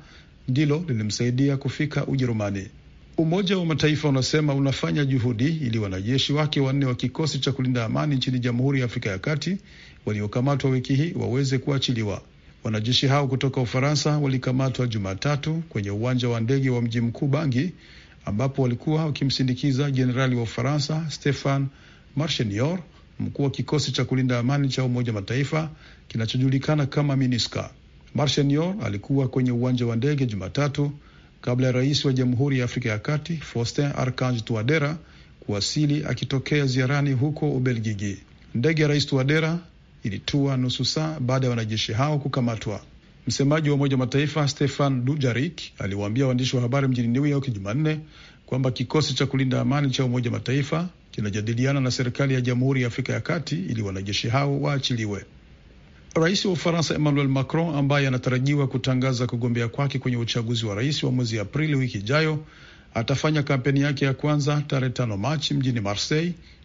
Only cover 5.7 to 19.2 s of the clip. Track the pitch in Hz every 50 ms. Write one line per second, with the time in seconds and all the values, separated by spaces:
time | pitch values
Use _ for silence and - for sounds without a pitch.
5.7 | 113 113 107 98 92 92 95 110 131 135 - - 139 147 151 147 - 147 139 135
6.7 | 135 143 139 131 127 - - 123 - - 160 151 - 143 127 143 131 - 127 127
7.7 | 127 123 113 110 123 143 151 151 143 131 123 - 127 127 120 123 120 120 127 139
8.7 | 143 135 123 113 - - - 110 95 92 - 147 160 147 - 170 190 196 - -
9.7 | - - - - - - - 104 107 104 104 104 - 123 123 143 143 131 - 135
10.7 | 131 131 127 - 139 135 151 170 - - 107 101 113 131 139 131 135 127 - 147
11.7 | 143 135 131 - 127 117 110 104 92 - - - - - - - - - - -
12.7 | 110 107 107 120 127 - - 135 131 147 143 131 135 123 - 139 131 139 127 107
13.7 | - 131 127 143 151 147 - 156 147 151 147 135 139 127 123 131 127 127 131 135
14.7 | 123 - 127 120 110 110 98 95 95 90 - 143 147 139 139 156 156 165 165 -
15.7 | - 113 101 101 101 104 113 127 127 123 120 123 120 117 113 113 139 139 135 131
16.7 | 123 120 117 117 113 120 117 117 113 - - 143 135 147 165 147 117 120 151 185
17.7 | - - - - - - - - - - - - 98 104 127 135 135 - 135 123
18.7 | 120 113 - 160 156 156 165 156 135 -